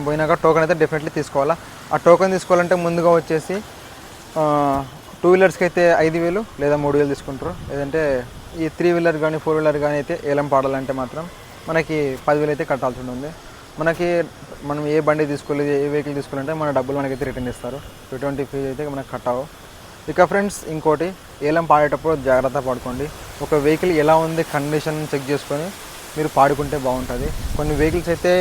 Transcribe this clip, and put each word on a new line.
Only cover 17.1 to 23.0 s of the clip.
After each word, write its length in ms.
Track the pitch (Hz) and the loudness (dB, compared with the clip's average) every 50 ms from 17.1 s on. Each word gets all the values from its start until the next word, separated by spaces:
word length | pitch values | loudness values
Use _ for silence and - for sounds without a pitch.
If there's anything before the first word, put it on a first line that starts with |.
| 135 127 143 131 | -4 -4 -6 -6
రిటర్న్ 200 | 123 135 127 123 120 | -6 -6 -6 -6 -8
ఇస్తారు. 220 | - - 123 127 143 160 - - - - - 135 | -8 -8 -8 -8 -10 -12 -14 -18 -18 -14 -12 -8
ఎటువంటి 260 | 123 135 143 139 135 139 - - | -6 -4 -4 -4 -4 -4 -4 -4
ఫీజు 140 | 139 135 135 | -4 -4 -4
అయితే 120 | 131 131 151 147 139 | -4 -6 -6 -6 -6
మనకు 160 | 135 131 - 131 | -8 -8 -8 -8
కట్టావు. 280 | 120 - 123 123 110 135 160 - - - - - - - - - - - - | -6 -2 -2 -2 -2 -4 -8 -12 -18 -20 -20 -20 -20 -20 -20 -20 -14 -10 -2
ఇక 120 | 147 - 180 160 | 2 2 4 4
ఫ్రెండ్స్, 280 | 185 196 202 202 - - - - 160 | 4 0 0 -2 -4 -8 -10 -8 -6
ఇంకోటి, 340 | 156 - 160 151 143 160 185 190 - - - - - 139 | -2 2 2 2 2 0 -4 -6 -10 -16 -18 -10 -4 -2
ఏలం 180 | 147 156 170 165 156 | 0 0 2 2 4
పాడేటప్పుడు 420 | 151 151 151 147 151 139 - 160 160 143 127 | 4 4 4 4 2 0 0 0 0 0 2
జాగ్రత్త 300 | 135 127 127 127 131 123 143 123 | 2 4 4 2 0 -2 -2 -2
పడుకోండి. 380 | 131 127 123 - 127 123 127 | -2 -4 -4 -4 -8 -6 -6